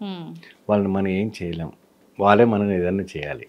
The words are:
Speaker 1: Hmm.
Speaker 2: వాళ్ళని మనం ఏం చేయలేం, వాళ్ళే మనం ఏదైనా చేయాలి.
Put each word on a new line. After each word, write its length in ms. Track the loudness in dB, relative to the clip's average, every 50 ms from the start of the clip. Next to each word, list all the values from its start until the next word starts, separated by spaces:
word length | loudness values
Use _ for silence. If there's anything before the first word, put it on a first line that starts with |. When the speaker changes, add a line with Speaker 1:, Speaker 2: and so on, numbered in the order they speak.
| -10
Speaker 1:
Hmm. 340 | -10 -10 -10 -12 -14 -14 -16 -18 -20 -20 _ _ -2
Speaker 2:
వాళ్ళని 200 | 0 0 0 0
మనం 200 | 0 0 0 0
ఏం 240 | 0 -2 -2 -4 -6 -8 -8
చేయలేం, 300 | -8 -8 -6 -8 -10 -12 -14 _ _ _ _ _ _ _ 0
వాళ్ళే 240 | 4 6 6 8 6
మనం 280 | 6 4 2 0 0 0
ఏదైనా 300 | 0 0 0 0 -2 -4
చేయాలి. 440 | -6 -8 -10 -8 -8 -10 -10 -12